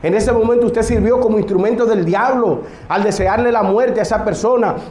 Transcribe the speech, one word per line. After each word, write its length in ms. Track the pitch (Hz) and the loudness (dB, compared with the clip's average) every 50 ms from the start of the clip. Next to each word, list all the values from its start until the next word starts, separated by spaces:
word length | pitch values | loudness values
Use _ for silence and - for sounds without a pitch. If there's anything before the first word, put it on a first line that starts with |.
En 120 | - 165 185 | 0 0 0
ese 180 | 220 208 240 | 0 0 2
momento 340 | 247 233 220 233 240 240 240 | 2 2 2 2 2 2 2
usted 160 | 214 - 233 | 2 0 0
sirvió 380 | 220 220 233 220 196 220 247 247 | -2 0 0 0 2 2 2 2
como 180 | 254 220 220 214 | 2 2 0 0
instrumento 480 | 196 - 202 180 190 214 240 220 240 | 0 0 0 0 0 0 0 0 0
del 180 | 226 233 208 175 | 0 0 0 0
diablo 580 | 160 180 196 226 262 269 247 233 190 147 - - - - - - - | 0 0 0 0 0 0 0 0 0 -2 -4 -6 -14 -18 -20 -8 -4
al 140 | 180 196 | -2 0
desearle 500 | 202 214 175 - 185 185 202 226 240 240 | 0 0 0 0 0 0 0 0 0 0
la 100 | 233 220 | 0 0
muerte 380 | 202 190 196 220 254 233 190 220 | 0 2 2 2 2 0 0 -2
a 20 | |
esa 220 | 208 - 220 208 214 | 0 0 -2 -2 -2
persona 500 | 214 175 160 - 226 254 240 226 185 131 - - - | -2 -4 0 0 0 2 2 2 0 -2 -6 -10 -10